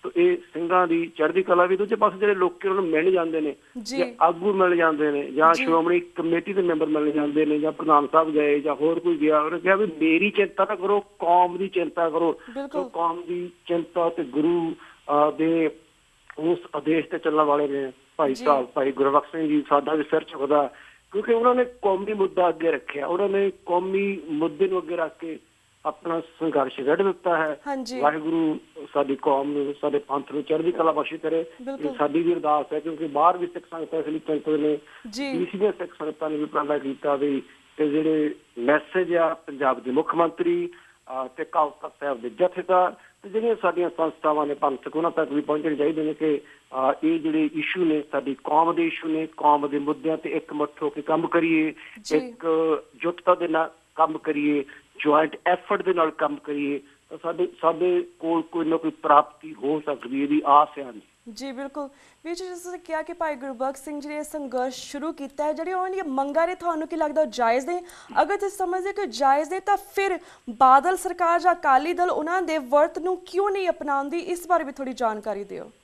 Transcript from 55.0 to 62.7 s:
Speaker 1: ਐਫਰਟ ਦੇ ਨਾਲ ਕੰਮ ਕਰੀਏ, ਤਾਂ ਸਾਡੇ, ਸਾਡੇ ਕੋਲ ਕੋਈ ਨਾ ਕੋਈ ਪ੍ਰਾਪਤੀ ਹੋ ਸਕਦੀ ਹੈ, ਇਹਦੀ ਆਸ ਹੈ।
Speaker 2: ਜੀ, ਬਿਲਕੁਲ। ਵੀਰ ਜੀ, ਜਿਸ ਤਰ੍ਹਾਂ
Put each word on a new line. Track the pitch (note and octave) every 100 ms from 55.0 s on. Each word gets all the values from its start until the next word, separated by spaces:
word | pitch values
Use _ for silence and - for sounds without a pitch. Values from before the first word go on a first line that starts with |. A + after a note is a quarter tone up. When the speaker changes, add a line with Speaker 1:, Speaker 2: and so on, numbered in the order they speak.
| D3+ D3 D#3 - -
Speaker 1:
ਐਫਰਟ | F3 - G3+
ਦੇ | F3+
ਨਾਲ | F3 D#3
ਕੰਮ | D#3 D3+ C#3+
ਕਰੀਏ, | - D3 C#3+ C#3+ - _ _
ਤਾਂ | D#3
ਸਾਡੇ, | E3 F3 F3+ -
ਸਾਡੇ | E3 D#3+ F3+ F3 F3 _
ਕੋਲ | E3 E3
ਕੋਈ | D#3+ E3+ D#3+
ਨਾ | D#3+
ਕੋਈ | D#3+
ਪ੍ਰਾਪਤੀ | D3+ D3+ D3 D3 - D#3
ਹੋ | D3+ C3+ D#3 D3
ਸਕਦੀ | C3+ A#2+ C3+
ਹੈ, |
ਇਹਦੀ | C#3+ D3+ D3
ਆਸ | C#3+ D3+ -
ਹੈ। | C3+ G#2+ _ _ A#3+
Speaker 2:
ਜੀ, | G#3+ C4+
ਬਿਲਕੁਲ। | B3+ C#4 C#4+ C#4 _ - _ D#4+
ਵੀਰ | F4
ਜੀ, | F#4
ਜਿਸ | F4
ਤਰ੍ਹਾਂ | F4+